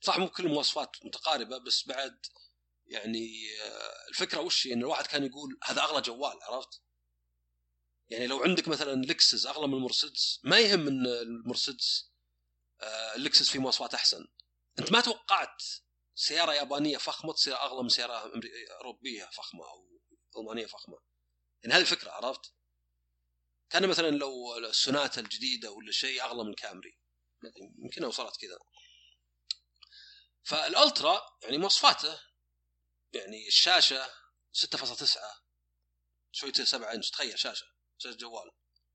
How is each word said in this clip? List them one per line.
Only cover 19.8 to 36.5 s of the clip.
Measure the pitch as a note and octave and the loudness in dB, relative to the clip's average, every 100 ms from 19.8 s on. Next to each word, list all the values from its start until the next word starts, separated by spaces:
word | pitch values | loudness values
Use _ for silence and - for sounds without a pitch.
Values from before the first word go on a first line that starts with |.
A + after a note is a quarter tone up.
| _ - _ _ _ A#2 | _ -20 _ _ _ -12
ألمانية | A2 A2+ G#2+ | -8 -8 -8
فخمة. | G2+ - D2+ _ _ _ _ _ _ | -12 -18 -20 _ _ _ _ _ _
يعني | A2+ | 4
هذه | D#3+ | 6
الفكرة، | - F3 - | 6 2 -4
عرفت؟ | E2+ A#2+ C3 - _ _ _ _ _ _ _ _ _ _ _ _ | -6 -4 -4 -12 _ _ _ _ _ _ _ _ _ _ _ _
كان | E3+ F#3+ | 2 4
مثلًا | E3 E3 | 4 2
لو | D3 C#3 C3 A#2+ A#2 | 2 -2 -6 -8 -8
السوناتا | A#2 - - C#3+ C#3 - | -2 0 2 2 2 -2
الجديدة | A2 - C3 B2 A2+ | -8 -6 -4 -4 -8
ولا | G#2 G#2+ | -14 -6
شيء | G#2+ C3+ C3 | -2 -2 -2
أغلى | B2+ A#2+ | -4 -4
من | G#2+ | -6
كامري، | G2 G#2+ F#2+ F#2+ _ _ _ _ _ A#2 - G2 - | -6 -10 -12 -18 _ _ _ _ _ -20 -18 -20 -16
يمكن | - - | -14 -6
وصلت | C#3 A#2+ A2+ - | -4 -4 -8 -10
كذا. | G2 F2+ _ - - - - _ _ _ _ - _ _ - - - - _ _ | -12 -14 _ -20 -20 -20 -20 _ _ _ _ -20 _ _ -20 -20 -20 -20 _ _
فالألترا | - D3+ D3+ E3+ D4 - D3 G3 - _ | -4 -2 2 8 8 8 4 4 0 _
يعني | - C#3+ | -4 -2
مواصفاته، | F#3+ - C#4 G3 D3+ D#3+ - _ _ _ _ _ _ _ _ | 2 6 6 6 -2 -8 -16 _ _ _ _ _ _ _ _
يعني | B2 G2 A2 G#2+ | -10 -10 -12 4
الشاشة | - E3 F3+ - C3+ C3 - - _ _ | 6 6 6 6 2 -4 -12 -20 _ _
ستة | - - D3 | -4 -2 -2
فاصلة | B2+ A#2+ | -6 -2
تسعة، | C#3+ - G#2+ G#2 _ _ _ _ _ _ _ _ _ | 0 0 -4 -16 _ _ _ _ _ _ _ _ _
شوية | - C#3 | -10 -4